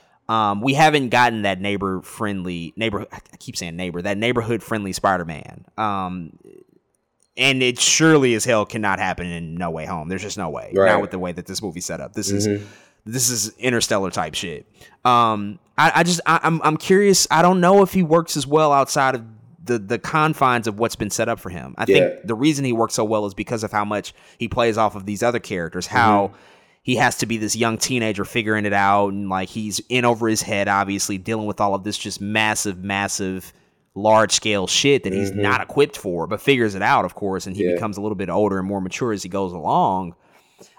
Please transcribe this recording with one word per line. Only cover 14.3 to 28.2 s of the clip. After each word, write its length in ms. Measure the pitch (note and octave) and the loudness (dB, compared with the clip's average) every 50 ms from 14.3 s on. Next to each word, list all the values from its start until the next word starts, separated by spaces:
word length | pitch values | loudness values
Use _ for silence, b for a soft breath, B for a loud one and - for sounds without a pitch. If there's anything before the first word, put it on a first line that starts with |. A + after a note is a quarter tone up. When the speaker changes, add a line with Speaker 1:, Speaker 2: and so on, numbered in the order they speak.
| - | -6
Speaker 1:
shit. 320 | - - F2 D#2 - - _ b b b b b b - | -8 -8 -8 -10 -12 -14 _ b b b b b b 2
Um, 540 | B2 B2 A#2+ A#2 A2+ A2 G#2 G2+ G2+ G#2 - _ _ - - | 4 4 6 4 4 2 0 -4 -8 -10 -14 _ _ -2 2
I, 140 | D3+ E3 - | 2 4 4
I 60 | D#3 E3+ | 4 2
just, 180 | F3 F3+ E3 - | 2 0 -2 0
I, 140 | - D#3+ E3+ - | 0 0 2 2
I'm, 180 | D#3+ E3 D#3+ - | 2 0 2 0
I'm 140 | D#3 D#3 | 0 0
curious. 500 | D#3+ - - F#3+ G3 G#3 G3+ F#3+ - - - | 0 2 4 4 6 6 6 4 4 2 2
I 120 | D3 D#3 E3+ | 4 4 6
don't 180 | F3 F#3 F#3 | 6 4 4
know 220 | F3 F3+ G3 G3+ G3 | 6 6 8 6 6
if 100 | F#3 - | 6 4
he 100 | F#3+ F3+ | 0 2
works 340 | D3 D#3+ E3+ D#3+ - - | 4 4 2 2 2 -4
as 100 | D3+ C3 | -4 -2
well 260 | C#3 D3 D#3 D#3 D3 C#3+ | 2 4 4 4 6 4
outside 420 | C#3 C3 - - D3+ C3+ C3 B2+ | 4 4 2 2 2 2 2 0
of 100 | A#2+ A2+ A2+ A2 G#2+ - - - _ - | -2 -6 -10 -20 -20 -20 -20 -20 _ -4
the, 140 | - A#2+ A2+ | -2 -2 -2
the 200 | G2 G2 A#2+ A2+ | -2 -2 -4 -4
confines 680 | - - - D#3 D3+ D#3 D3+ - C#3 B2+ B2 A#2+ G#2+ | -4 -2 0 2 2 2 2 2 2 2 2 2 0
of 120 | A2+ G#2 G#2 | -2 -2 -2
what's 180 | A#2 A2+ - | -2 -2 -2
been 140 | - A2+ G2+ | -4 -6 -4
set 180 | - - A2+ A#2 | -2 -2 -2 -2
up 100 | A#2 A2 | -2 -4
for 120 | - F#2+ | -6 -12
him. 240 | F2+ E2+ B1 C2 - - | -12 -12 -12 -12 -8 -6
I 60 | G#2 - | 2 4
Speaker 2:
Yeah. 100 | G2 F#2+ F2+ F2 | 6 6 4 4
Speaker 1:
think 180 | - - - | 0 -6 -6
the 80 | G2 A2+ | -6 -4
reason 300 | G#2+ C3 D#3 D3+ C#3 C#3 | 0 2 0 2 2 0
he 80 | B2+ A#2+ | -2 0
works 220 | A2+ A#2 A2 - | 0 0 0 0
so 100 | - A2+ | -2 -2
well 200 | G#2+ A2 G#2+ G#2 | 0 0 -2 -2
is 80 | G2+ G2 | -4 -6
because 280 | - G#2 - B2 A2 G#2+ | -8 -6 -6 -6 -6 -4
of 80 | G2+ - | -2 -2
how 120 | G#2 G#2 | -2 0
much 280 | G#2 G#2+ G2+ F#2 - - b b b b b | 0 -2 -4 -6 -8 -14 b b b b b
he 100 | A#2+ A2 | -6 -4
plays 280 | - B2 A#2+ A#2 G#2+ | 0 2 2 2 2
off 180 | A2 A2 G#2 G2 | 2 2 0 0
of 100 | G#2 F#2+ | -4 -6
these 160 | G2+ G#2 F#2+ A#2 | -6 -4 0 0
other 160 | A#2+ A#2 A2+ | 0 0 -2
characters, 480 | - - G#2+ F2+ E2+ D#2+ E2+ F2+ F2+ | -4 -4 -6 -6 -6 -6 -6 -8 -8
how 420 | - B2 B2 A#2 A2 G#2 G2+ G2+ F#2+ | -2 2 4 4 6 6 4 2 0
Speaker 2:
Mm-hmm. 80 | b b b b b b b b b b b | b b b b b b b b b b b
Speaker 1:
he 140 | - B2+ | -2 0
has 220 | A2 C#3 A#2+ - - | 2 2 0 0 -2
to 80 | C3 | -4
be 100 | G#2 A#2 | -4 -2
this 180 | A2 G#2+ G#2 - | -4 -2 -4 -2
young 220 | A2 A#2 A2+ A2+ A2 | 0 0 0 0 -2
teenager 460 | - - C3 B2 A2+ A2 G#2 G2 | -4 -2 -2 -2 -2 -2 -2 -4